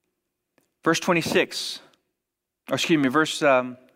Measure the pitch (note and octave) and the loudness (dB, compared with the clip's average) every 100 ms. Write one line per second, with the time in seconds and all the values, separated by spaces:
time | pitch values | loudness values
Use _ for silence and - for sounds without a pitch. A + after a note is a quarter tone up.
0 | _ _ _ _ _ _ _ _ D#3 E3 | _ _ _ _ _ _ _ _ -2 0
1 | - E3+ - F#3 C3+ - - - - _ | 0 0 0 0 0 -4 -10 -12 -18 _
2 | _ _ _ _ _ _ - C3 - D#3 | _ _ _ _ _ _ -8 -4 0 0
3 | C3 D3 D3+ - D3 B2+ B2+ B2 _ | 2 2 0 0 2 2 0 -12 _